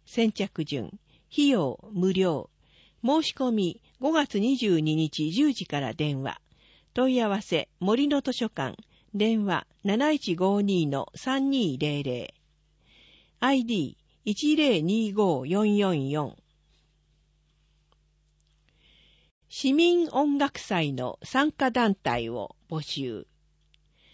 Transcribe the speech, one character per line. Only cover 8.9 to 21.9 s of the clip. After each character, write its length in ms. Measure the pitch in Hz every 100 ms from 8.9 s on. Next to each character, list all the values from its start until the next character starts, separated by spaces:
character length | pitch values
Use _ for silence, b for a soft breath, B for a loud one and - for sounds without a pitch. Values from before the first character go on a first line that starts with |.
| b b
電 320 | 202 220 220
話、 220 | 202 147 - _
七 280 | 196 220 294
一 220 | 294 202
五 260 | 170 190 202
二 260 | 202 180 147
の 260 | 139 -
三 360 | - 262 269 269
二 260 | 269 180 131
零 260 | 147 143
零。 320 | 139 123 82 - _ _ _ _ b b b b b b
ア 120 | 262
イ 140 | 269 233
デ 80 |
ィ 160 | 202 131
ー、 60 | - _ _
一 320 | - 202 302 302
零 240 | 285 175
二 300 | 165 220 214
五 320 | 202 196 135
四 320 | 131 196 214 208
四 320 | 196 156 135
四。 280 | 151 131 - _ _ _ _ _ _ _ _ _ _ _ _ _ _ _ _ _ _ _ _ _ _ _ b b b b b b _ _
市 240 | - 262
民 360 | 294 349 349 311
音 280 | 262 294 277
楽 200 | - -
祭 340 | - 180 147
の 260 | 127 127 -
参 300 | - 262 294
加 180 | - 262
団 240 | 240 220